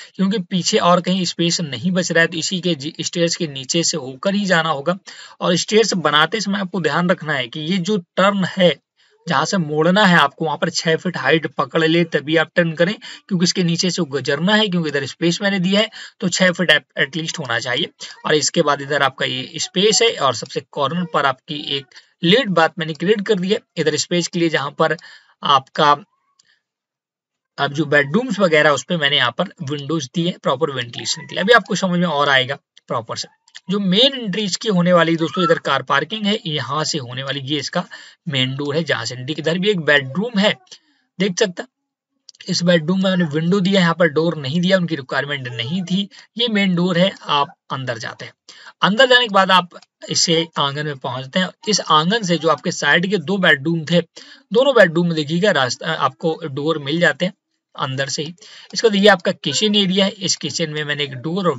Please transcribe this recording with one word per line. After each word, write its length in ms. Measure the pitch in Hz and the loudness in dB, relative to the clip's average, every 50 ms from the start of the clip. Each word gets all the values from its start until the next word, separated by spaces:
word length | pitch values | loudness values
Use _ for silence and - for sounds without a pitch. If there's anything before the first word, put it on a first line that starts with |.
| - - _ | -20 -10 _
क्योंकि 240 | - 190 196 214 220 | -2 0 0 0 -2
पीछे 400 | 175 - 196 180 165 - 214 214 | -4 -4 -4 -4 -2 0 0 2
और 220 | - 175 180 180 | 4 4 4 4
कहीं 240 | 175 185 185 190 175 | 2 0 0 0 -2
space 360 | 170 - - 170 170 170 - | -2 -2 -2 -2 0 0 -2
नहीं 300 | 170 139 131 113 131 185 | -4 -6 -6 -4 -2 -2
बच 220 | 180 185 175 - | 0 0 0 2
रहा 80 | 165 165 | 2 2
है, 60 | 165 | 2
तो 120 | 165 170 165 | 2 0 -4
इसी 220 | 147 - 202 175 | -6 -4 -4 -2
के 140 | 175 180 170 | -2 -2 -2
जी-, 300 | 135 135 160 - - 147 | -2 -4 -8 -8 -8 -8
stairs 320 | - - 175 170 165 - | -6 -2 0 0 0 0
के 100 | - 180 | -2 -6
नीचे 360 | 151 139 135 131 131 - 170 | -6 -6 -8 -6 -4 -2 -2
से 140 | 160 - - | 0 -2 -2
होकर 380 | 156 127 131 135 131 - 196 196 | -4 -8 -10 -10 -6 -2 -2 0
ही 100 | 208 208 | 0 0
जाना 240 | 185 180 165 160 165 | 2 2 2 2 2
होगा। 300 | 151 135 139 165 185 196 - - - - - - - - | 0 -2 -2 -2 -2 -4 -6 -16 -20 -20 -20 -20 -10 -4
और 160 | - 175 185 | 0 0 0
stairs 380 | 160 - - 220 214 226 190 - | 0 0 2 4 4 4 4 2
बनाते 460 | 180 151 151 147 151 156 165 - 220 | 0 0 2 4 4 2 2 0 -2
समय 180 | 196 196 196 202 | -2 -2 -4 -4
आपको 220 | 196 175 - 190 | -4 -4 -4 -2
ध्यान 300 | 151 151 143 170 175 180 | -2 0 0 2 2 2
रखना 220 | 185 - 156 151 | 0 0 -2 -4
है 160 | 151 135 123 120 | -4 -2 -4 -6
कि 120 | - 156 | -8 -8
ये 180 | 151 156 190 196 | -4 -2 -2 -2
जो 180 | 165 180 214 | -2 -2 -2
turn 480 | 202 175 _ _ - 185 202 202 196 180 | -4 -4 _ _ 0 2 2 2 0 -2
है, 320 | - - 190 180 170 143 - _ _ _ _ _ _ _ _ - 175 | -2 0 2 2 2 2 0 _ _ _ _ _ _ _ _ -6 -2
जहां 160 | 151 135 156 | 0 0 0
से 120 | - 202 | 0 0
मोड़ना 500 | 190 156 147 151 151 160 175 185 208 214 | -2 -2 0 0 0 2 2 4 4 6
है 100 | 185 175 | 6 6
आपको, 280 | 165 143 139 - - 160 | 6 4 4 2 -2 -6
वहां 140 | 156 143 - | -4 -4 -4
पर 120 | 190 165 | -4 -4
छह 260 | - - - 170 160 | -4 -2 0 0 0
feet 200 | 156 - 180 170 | 0 -2 -4 -6
height 300 | 151 131 131 156 165 143 | -2 0 0 2 2 0
पकड़ 380 | 135 - - 143 127 - 170 160 | -2 -4 -4 -4 -2 0 0 2
ले, 200 | 160 165 170 170 | 2 2 2 2
तभी 320 | 165 - 147 135 156 156 | 0 -2 -4 -2 0 0
आप 140 | 160 156 156 - | 0 0 0 0
turn 180 | 180 175 165 | 0 0 2
करें, 220 | 156 147 170 185 220 - - - - - _ - | 2 0 0 0 0 -4 -12 -18 -20 -18 _ -4
क्योंकि 160 | 202 170 185 | 0 0 2
इसके 200 | 175 - 190 180 | 2 2 2 0
नीचे 260 | 170 170 165 - 180 | 0 0 0 0 -2
से 120 | - - | -2 -2
गुजरना 520 | 165 135 135 139 127 151 139 147 170 196 214 | -4 -4 -4 -4 -2 -2 -2 0 2 2 2
है, 140 | 214 214 208 | 2 2 0
क्योंकि 200 | 180 175 160 151 | 0 -2 -2 -2
इधर 180 | 139 143 139 | -2 -4 -4
space 320 | 131 - - 160 175 170 - | -6 -4 -2 0 0 0 0
मैंने 160 | 202 196 196 196 | 0 0 0 0
दिया 220 | 175 185 196 208 | 2 2 2 2
है, 100 | 220 220 - - - - - - | 0 0 -4 -12 -20 -20 -10 -6
तो 80 | - 175 | -4 -2
छह 220 | - - 185 180 | 0 2 2 2
feet 200 | 170 190 180 151 | 2 2 2 2
at-, 280 | 151 143 - _ - - | 2 2 0 _ -6 -4
एटलीस्ट 400 | 151 135 - 160 160 160 - - | -4 -4 -4 -6 -8 -8 -8 -8
होना 200 | 147 120 117 117 | -6 -4 -4 -4
चाहिए। 300 | 110 127 123 139 190 - - - - - - - - | -2 -4 -4 -4 -4 -6 -10 -14 -18 -18 -14 -8 -2
और 80 | - 156 | 0 0
इसके 280 | 151 135 - - 175 | 2 2 0 0 2
बाद 180 | 156 147 143 139 | 2 2 0 0
इधर 220 | 139 139 151 143 | -2 -2 0 0
आपका 240 | 139 131 - - 139 | 0 0 0 -2 -4
ये 260 | 131 127 127 127 - - | -4 -4 -6 -8 -8 -8
space 460 | 156 - - - 180 196 226 208 - | -10 -10 -6 -2 0 2 2 4 4
है 140 | 226 233 220 | 2 2 2
और 180 | - 143 131 117 | 0 0 0 0
सबसे 280 | - - - - 156 - _ | -2 -6 -10 -10 -10 -10 _
corner 320 | - 147 143 135 160 180 180 | -4 -4 -2 -2 -2 -4 -4
पर 220 | 160 - 156 143 | -2 -2 0 0
आपकी 500 | 139 131 - _ - 151 147 151 151 139 | 0 -2 -4 _ -12 -12 -10 -8 -6 -8
एक 100 | 139 135 _ - - - _ _ _ | -8 -8 _ -18 -20 -20 _ _ _
lid 260 | 180 170 202 254 269 202 | 2 4 4 4 4 2
बात 260 | 175 165 160 156 - - | 2 2 2 2 0 -2
मैंने 160 | 156 160 156 | -8 -8 -8
create 320 | - 170 190 226 214 190 | -2 0 0 0 0 0
कर 80 | - 214 | 0 0
दी 140 | 180 180 190 | 0 0 -2
है 120 | 214 - - _ - | -2 -4 -4 _ -6
इधर 200 | 170 151 156 147 | -4 -2 0 0
space 320 | 147 - - 180 175 170 - | -2 -2 -2 -2 -2 -2 -2
के 100 | - 175 | -2 -2
लिए, 100 | 170 165 | 0 0
जहां 220 | 151 151 135 147 | 0 -2 -4 -4
पर 260 | 147 - 160 151 156 - - - - - _ _ _ _ | -2 0 0 0 0 -4 -10 -16 -20 -20 _ _ _ _
आपका 540 | - - 143 135 - _ - - 156 143 147 143 - _ _ _ _ _ _ _ _ _ _ _ _ _ _ _ _ _ _ _ _ _ _ _ _ _ _ _ _ _ _ - | 0 2 2 2 2 _ -2 2 4 4 4 2 0 _ _ _ _ _ _ _ _ _ _ _ _ _ _ _ _ _ _ _ _ _ _ _ _ _ _ _ _ _ _ -4
अब 140 | 143 139 | -4 -2
जो 120 | 139 156 151 | -2 -2 -2
bedrooms 540 | 139 147 147 143 139 151 220 254 262 190 196 | 2 2 2 2 2 0 -2 -2 -2 0 0
वगैरह, 320 | 202 170 156 151 151 156 | 2 4 4 4 6 4
उस 140 | 143 131 - | 4 2 0
पे 120 | - 180 | -4 -4
मैंने 200 | 165 147 139 147 | -2 0 0 2
यहाँ 180 | 139 127 120 - - | 2 0 0 0 -2
पर 60 | 180 196 - - | -6 -6 -8 -10
windows 480 | 160 131 151 147 139 139 160 165 131 - - | -10 -8 -8 -8 -6 -4 -4 -4 -6 -6 -4
दी 120 | 175 165 | -4 -2
है 80 | 175 208 - | -2 -4 -4
proper 280 | - 170 139 127 160 147 | -2 -2 -2 0 -2 -2
ventilation 520 | 135 127 120 120 123 123 117 - - 156 | -2 -4 -8 -8 -10 -10 -8 -8 -8 -8
के 120 | 143 139 - | -10 -8 -6
लिए। 100 | - 185 | -2 2
अभी 80 | 214 | 4
आपको 220 | 240 233 196 - 208 | 4 4 4 0 -4
समझ 260 | - 196 180 175 175 | -2 -2 0 0 0
में 60 | 180 | 0
और 220 | 170 151 143 143 143 | 0 0 0 2 2
आएगा 300 | 139 131 127 123 139 - _ _ _ _ _ - | 2 2 2 0 -6 -10 _ _ _ _ _ -8
proper 280 | 143 120 113 - 131 | -8 -8 -6 -8 -8
से। 120 | - - - _ _ _ _ - - _ - | -10 -10 -12 _ _ _ _ -20 -14 _ -4
जो 100 | 190 208 | -2 0
main 340 | 202 185 180 208 254 285 277 | 0 2 4 4 4 2 2
एंट्री 280 | 254 233 202 175 214 | -2 -6 -4 -4 -2
इसकी 260 | 214 185 175 - - 226 | -2 -2 -4 -4 -2 0
होने 240 | 190 175 170 180 | 2 2 4 4
वाली 240 | 180 170 160 165 165 | 6 4 4 4 2
दोस्तों, 280 | 160 165 151 - 190 180 | 0 0 -2 0 0 2
इधर 140 | 160 165 147 | 2 2 0
car 240 | - 156 139 135 | 0 0 -2 -2
parking 440 | 135 - 143 139 151 151 208 220 208 | 0 -2 -2 -2 -2 -4 -6 -4 -2
है, 120 | 202 208 - - | -2 -2 -2 -4
यहाँ 380 | 165 151 147 117 120 143 151 151 | -6 -6 -6 -6 -4 -4 -4 -4
से 140 | - - 147 | -4 -4 -6
होने 240 | 123 117 127 131 | -6 -8 -10 -8
वाली 180 | 135 135 135 143 | -8 -6 -6 -6
ये 180 | 131 131 151 147 | -6 -4 -4 -4
इसका 260 | 127 - - 180 175 - - - - - - _ - 165 | -4 -4 -4 -6 -6 -6 -10 -20 -20 -20 -20 _ -8 -4
main 280 | 139 131 131 131 135 | -2 -2 -2 -2 -2
door 200 | 139 143 147 139 | -4 -4 -4 -2
है, 80 | 165 170 | -2 -2
जहाँ 200 | 139 127 113 117 | -2 -2 -2 -4
से 100 | 113 127 | -6 -8
entry। 200 | 123 127 135 151 165 | -8 -8 -8 -8 -4
इधर 200 | 147 156 165 190 | -2 -2 0 0
भी 120 | 180 214 | 0 0
एक 100 | 214 170 | 0 0
bedroom 580 | 143 147 147 143 135 127 120 180 214 247 - 190 | 2 2 2 2 2 -2 -4 -4 -4 -2 0 2
है, 180 | 208 208 - - _ - - - _ _ _ _ _ _ _ - | 2 2 0 -2 _ -20 -20 -20 _ _ _ _ _ _ _ -4
देख 180 | 190 214 175 - | -4 -2 0 0
सकते 240 | 226 196 170 - | 0 0 -2 -6
हैं। 60 | 247 - _ _ _ _ _ _ _ _ _ _ _ - - - - - | -14 -14 _ _ _ _ _ _ _ _ _ _ _ -20 -20 -14 -8 -6
इस 140 | 175 - | -4 0
bedroom 420 | 175 180 180 170 151 156 190 190 190 | 2 2 2 2 2 0 -2 0 0
में 60 | 190 | 0
मैंने 140 | 185 180 175 | 0 0 0
विंडो 360 | 147 139 160 165 170 196 208 | 0 -2 -2 0 0 2 2
दिया, 200 | 175 196 196 190 | 2 2 2 4
यहाँ 140 | 175 170 165 | 4 2 2
पर 140 | 165 180 160 | 2 2 2
door 280 | 139 156 165 170 165 | 2 2 0 0 -2
नहीं 240 | 156 139 131 147 180 | -4 -4 -4 -2 0
दिया, 160 | 175 185 190 | 0 2 2
उनकी 200 | 190 175 165 165 | 2 0 0 -4
requirement 520 | 139 131 - 151 135 135 143 147 139 127 120 | -6 -6 -4 -4 -4 -4 -4 -6 -6 -8 -8
नहीं 340 | 120 120 117 127 175 196 | -8 -8 -6 -6 -4 -4
थी। 260 | 175 175 180 196 202 190 - - - _ - 208 | -4 -2 -2 -2 -2 -4 -10 -18 -20 _ -6 -4
ये 100 | 240 240 | -2 0
main 260 | 214 202 202 190 180 | 0 0 0 2 2
door 240 | 170 180 185 175 170 | 2 0 2 2 2
है, 140 | 185 196 - - | 2 2 0 -4
आप 320 | - - 147 143 143 - - _ _ - | -4 -2 0 0 0 -2 -4 _ _ -10
अंदर 280 | 151 131 131 123 120 117 | -10 -8 -6 -6 -8 -8
जाते 260 | 120 117 - - - | -8 -12 -12 -12 -16
हैं। 80 | - - _ _ - - - - - - - | -18 -20 _ _ -20 -20 -20 -20 -20 -6 -2
अंदर 240 | - 175 208 247 269 | 0 2 4 4 4
जाने 220 | 254 254 247 247 220 | 6 6 4 4 4
के 60 | 196 | 4
बाद 160 | 196 190 185 | 4 4 4
आप 180 | 190 180 175 175 - - - _ _ _ - - | 4 2 2 0 -6 -20 -20 _ _ _ -12 -6
इसे 380 | 156 - - - 165 165 165 165 - 165 | -2 0 0 2 2 0 0 -2 -4 -4
आंगन 280 | 147 139 139 147 151 | -4 -2 -2 -4 -6
में 100 | 151 143 | -6 -8
पहुंचते 420 | 135 - 139 123 131 131 131 - 185 | -8 -8 -8 -8 -8 -8 -6 -4 -2
हैं। 100 | 185 170 - _ - 214 | -2 -4 -6 _ -4 -2
इस 120 | 202 - | -2 -2
आंगन 420 | - - 160 151 160 175 220 233 | 2 2 4 4 4 2 0 0
से 160 | 214 170 175 151 | 0 0 0 0
जो 100 | 147 160 | 2 2
आपके 240 | 151 - - 180 | 0 0 -2 -4
side 380 | - - 156 143 151 175 175 196 | -4 -2 0 2 2 2 2 0
के 60 | 208 | -2
दो 220 | 185 139 147 196 202 | -2 -2 -2 -2 0
bedroom 460 | 180 165 151 139 135 165 170 165 156 | 2 2 2 2 2 -2 -4 -4 -2
थे, 160 | - 175 175 170 - _ - - - - - _ - | 0 0 0 0 0 _ -20 -20 -20 -20 -20 _ -2
दोनों 220 | 196 233 269 285 262 | 2 2 4 6 6
बेडरूम 320 | 226 196 175 151 175 175 | 6 6 6 6 2 0
में 100 | 170 165 | 0 0
देखिएगा 340 | 156 147 139 165 175 202 208 | -2 -2 -2 -2 0 2 2
रास्ता, 420 | 170 143 131 120 - - - 170 | 2 2 0 -2 -2 -4 -6 -6
आपको 480 | 156 143 151 - - - - 165 156 - 170 | -4 -2 -2 -4 -2 -2 -4 -4 -4 -4 -6
door 340 | 156 131 143 139 160 160 156 | -10 -8 -4 -2 -2 -2 -2
मिल 220 | 143 139 156 175 | -4 -4 -2 0
जाते 240 | 175 156 139 - 175 | 2 0 0 0 -4
हैं 80 | 196 - _ _ _ _ _ _ _ - - | -6 -6 _ _ _ _ _ _ _ -10 -8
अंदर 300 | 151 135 131 131 139 139 | -6 -6 -4 -4 -6 -6
से 140 | - - | -6 -8
ही। 120 | 147 156 175 _ - - - - - - - | -8 -10 -12 _ -20 -20 -20 -20 -20 -12 -4
इसके 140 | - - 226 | 0 0 2
बाद 80 | 202 | 4
ये 120 | 196 196 208 | 4 6 6
आपका 240 | 196 180 - 202 | 4 4 2 -2
kitchen 420 | 175 - - 156 139 - 220 214 208 | -4 -2 -4 -4 -2 0 0 2 2
area 300 | 208 196 180 185 196 190 | 2 2 2 2 2 0
है, 60 | 202 | 0
इस 260 | - - 185 160 - | -2 -4 -4 -4 -4
kitchen 340 | - - 147 - - 170 151 | -4 -6 -6 -6 -4 -4 -4
में 140 | 151 151 151 | -4 -4 -4
मैंने 200 | 147 147 143 147 | -4 -4 -4 -4
एक 100 | 139 135 | -6 -6
door 320 | 127 123 160 170 202 190 | -8 -8 -6 -4 -2 0
और 80 | 170 139 | -2 -2